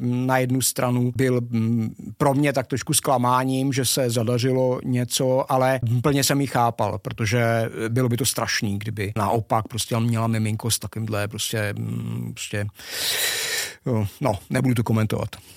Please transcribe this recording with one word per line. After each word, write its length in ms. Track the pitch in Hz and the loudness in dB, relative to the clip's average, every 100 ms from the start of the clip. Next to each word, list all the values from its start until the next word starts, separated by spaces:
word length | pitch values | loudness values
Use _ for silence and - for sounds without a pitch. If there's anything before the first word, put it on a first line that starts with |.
na 360 | 123 123 131 131 | -2 0 2 2
jednu 240 | 127 131 | 2 2
stranu 500 | 120 - 127 123 123 120 | 0 0 0 2 0 2
byl, 240 | 131 123 | 2 2
mm, 540 | 120 117 113 117 110 - - - | 0 0 2 2 -2 -6 -10 0
pro 160 | 147 | 2
mě 180 | 135 147 | 4 2
tak 140 | 131 127 | 0 -2
trošku 280 | 131 - | -4 -2
zklamáním, 800 | 151 - 127 123 127 131 131 139 | 0 2 2 4 2 2 0 0
že 120 | 127 | 0
se 260 | 120 - 127 | 0 0 0
zadařilo 680 | 120 113 123 131 127 127 127 | 0 0 2 2 2 2 0
něco, 680 | 135 123 123 - 131 131 139 | 0 0 0 0 2 2 2
ale 280 | 135 131 131 117 120 | 2 2 2 2 2
plně 220 | 151 139 | 2 2
jsem 160 | 135 139 | 2 2
ji 60 | 139 | 2
chápal, 520 | 127 117 - 104 95 | 2 2 2 -2 -2
protože 720 | - - 110 123 117 113 113 - 113 | -6 -4 0 2 2 2 0 -4 -2
bylo 200 | 123 123 | 0 2
by 80 | 117 | 0
to 100 | 127 | 0
strašný, 520 | - 113 - 104 101 | -2 -2 -2 -2 -4
kdyby 340 | 107 104 101 107 | -4 -6 -4 -2
naopak 520 | 98 117 - 113 104 | 0 0 2 0 0
prostě 300 | 107 - 113 | -6 -2 0
měla 280 | 117 117 113 | 0 0 0
miminko 440 | 110 110 110 117 | 0 -2 -2 -2
s 80 | - | -4
takýmhle 500 | 92 107 110 104 104 | -4 -8 -4 -4 -4
prostě, 460 | 101 - 110 104 104 | -4 -4 -2 -4 -4
mm, 520 | 110 117 117 113 120 | -4 -6 -6 -6 -6
prostě, 320 | 117 - 104 104 - - - - - - - - - - - 139 | -8 -8 -4 -6 -8 -12 -6 -4 -2 -2 -2 -4 -4 -6 -8 -2
jo, 200 | 110 98 - | 0 -2 -2
no, 180 | 127 98 - | -2 -2 -2
nebudu 240 | 123 131 | 0 2
to 80 | 120 | 2
komentovat. 460 | 113 110 107 - 113 - - | 2 2 0 -2 -6 -8 -20